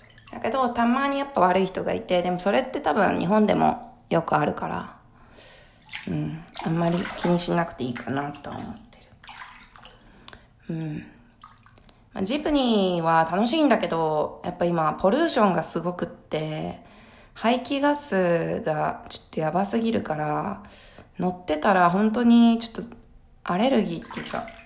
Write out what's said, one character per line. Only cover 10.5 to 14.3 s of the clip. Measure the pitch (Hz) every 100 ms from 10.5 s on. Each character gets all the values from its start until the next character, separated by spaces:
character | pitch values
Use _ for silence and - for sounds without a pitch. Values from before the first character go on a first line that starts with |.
| _ -
る。 | 165
う |
ん。 | 160 151 - - - _ - - - - - - _ -
ま |
あ、 |
ジ | 190 294
プ | 320
ニ | 294 247 214 185 175
ー |
は | 165 165 165
楽 | 180 240
し |
い | 320
ん | 294
だ | 214
け | 170
ど、 | 165 160 151 -